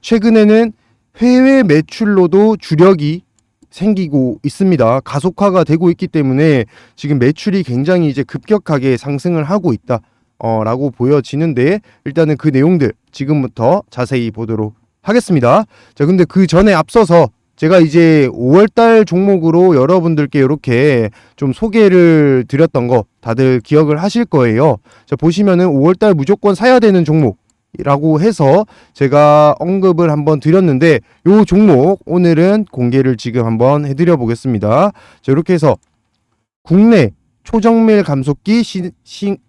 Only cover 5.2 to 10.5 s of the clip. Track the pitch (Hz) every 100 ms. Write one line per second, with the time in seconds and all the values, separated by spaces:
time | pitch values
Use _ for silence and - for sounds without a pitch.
5.2 | 180 - 202 185 151 160 175 170 180 160
6.2 | 135 131 156 139 104 _ _ _ 143 143
7.2 | 123 156 - 190 160 120 143 180 160 135
8.2 | 127 - - 214 - 147 131 123 139 143
9.2 | 175 165 147 202 175 110 - 117 _ _
10.2 | _ _ 113